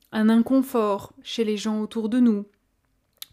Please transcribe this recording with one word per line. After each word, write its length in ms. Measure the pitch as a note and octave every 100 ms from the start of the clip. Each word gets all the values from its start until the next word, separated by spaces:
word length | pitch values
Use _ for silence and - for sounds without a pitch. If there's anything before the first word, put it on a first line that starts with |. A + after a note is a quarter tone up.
| _
un 160 | A3 G#3+
inconfort 840 | A3+ A3+ C4+ C4 A#3+ G#3 G3 - _
chez 200 | - -
les 140 | A3 G#3
gens 240 | G#3+ A3
autour 300 | G#3 A3+ G#3+
de 100 | B3
nous, 240 | A#3+ G#3 G#3 _ _ _ _ _ _ - -